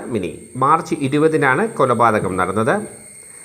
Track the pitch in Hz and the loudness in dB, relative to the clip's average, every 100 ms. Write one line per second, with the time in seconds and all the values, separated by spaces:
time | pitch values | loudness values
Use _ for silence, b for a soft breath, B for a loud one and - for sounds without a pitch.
0 | - 110 85 - - 127 135 165 165 160 | -4 -6 -6 -10 -10 -2 2 2 0 -4
1 | 135 147 156 156 139 139 226 - 127 113 | -2 2 2 2 2 2 -2 0 0 4
2 | 117 107 92 92 90 104 120 208 - - | 4 2 0 -2 -2 0 0 -2 -4 -16
3 | - - B B | -20 -20 B B